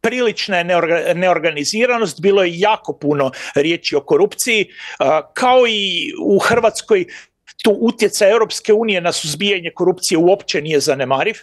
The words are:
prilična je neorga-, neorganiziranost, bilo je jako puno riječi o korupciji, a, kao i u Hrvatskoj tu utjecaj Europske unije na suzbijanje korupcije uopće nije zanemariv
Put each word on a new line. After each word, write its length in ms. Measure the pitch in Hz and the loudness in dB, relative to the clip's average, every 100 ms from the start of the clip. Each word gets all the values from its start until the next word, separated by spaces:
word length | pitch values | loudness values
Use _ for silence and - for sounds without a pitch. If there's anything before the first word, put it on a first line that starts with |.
prilična 580 | 226 247 240 196 - 185 | -4 -2 -2 -4 -4 -4
je 60 | |
neorga-, 500 | 170 175 165 165 170 | 0 0 0 -2 0
neorganiziranost, 1040 | 170 185 165 160 151 143 214 247 240 214 - | 0 2 2 0 -4 -6 -2 0 0 -4 -2
bilo 220 | 175 196 | 2 2
je 160 | 180 170 | 2 0
jako 340 | 196 - - | 0 0 -4
puno 380 | 147 143 147 135 127 - | -6 -4 0 -2 -4 -6
riječi 420 | - 147 165 - 147 | -2 -2 -2 -2 -4
o 40 | |
korupciji, 680 | 139 147 202 - - 220 185 - - - | 0 2 2 -2 -2 0 -2 -8 -18 -4
a, 340 | 135 156 - | 0 0 -2
kao 340 | - 254 254 240 | -2 2 4 4
i 440 | 220 196 175 147 - | 0 -4 -4 -6 -6
u 140 | - 196 | 0 2
Hrvatskoj 680 | - 240 226 - - 202 175 - - _ _ - | 4 2 2 -2 0 0 0 -10 -20 _ _ -4
tu 140 | 226 196 | 0 2
utjecaj 500 | 226 - 202 - 202 | 0 0 -2 2 2
Europske 420 | 226 214 - - | 4 0 -4 2
unije 280 | 214 226 190 | 2 2 0
na 120 | 170 | -2
suzbijanje 580 | 165 160 147 202 196 170 | -4 -6 -4 -2 -2 -4
korupcije 440 | - 180 180 - 165 | -2 0 0 0 2
uopće 440 | 175 202 - 175 | 4 2 0 -6
nije 180 | 151 156 | -2 -2
zanemariv 560 | 139 135 127 135 170 226 | 0 -2 0 0 -2 -6